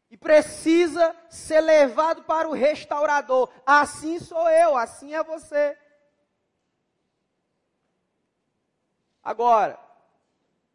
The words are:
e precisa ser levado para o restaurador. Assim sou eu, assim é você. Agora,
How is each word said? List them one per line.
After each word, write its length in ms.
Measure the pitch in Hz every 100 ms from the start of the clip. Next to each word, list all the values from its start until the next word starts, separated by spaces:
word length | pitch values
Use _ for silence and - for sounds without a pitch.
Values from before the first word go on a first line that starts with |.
| _
e 80 | 220
precisa 1000 | 320 302 294 - 311 339 349 311 330 339 _
ser 320 | - - 311
levado 600 | 320 311 277 226 320 320
para 240 | 330 320 220
o 60 |
restaurador. 1000 | 202 277 302 - 294 302 294 240 254 240 _ -
Assim 520 | 294 285 - 311 339
sou 320 | - 330 330
eu, 280 | 320 339 262
assim 360 | 233 - 285
é 80 | 311
você. 540 | 320 320 - 294 294 302 _ _ _ _ _ _ _ _ _ _ _ _ _ _ _ _ _ _ _ _ _ _ _ _ _ _ _ _ _ _ _ _ _ _
Agora, 580 | - 220 240 226 165 - - _ _ _ _ _ _ _ _